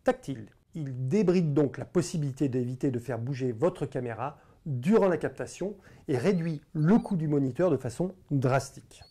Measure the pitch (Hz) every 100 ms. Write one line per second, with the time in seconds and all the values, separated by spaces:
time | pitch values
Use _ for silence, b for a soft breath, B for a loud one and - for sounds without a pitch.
0 | - - - 127 101 _ _ 170 139 127
1 | 127 196 180 180 160 143 139 - 117 180
2 | - 165 143 131 143 127 123 127 147 120
3 | 120 117 120 131 131 110 170 180 143 139
4 | 123 110 135 - b b 165 127 139 226
5 | 196 165 135 - 120 - 185 208 B B
6 | - 127 147 180 165 151 - 156 151 233
7 | - 185 156 147 135 117 180 139 - -
8 | 180 - - 143 123 131 131 - - -
9 | -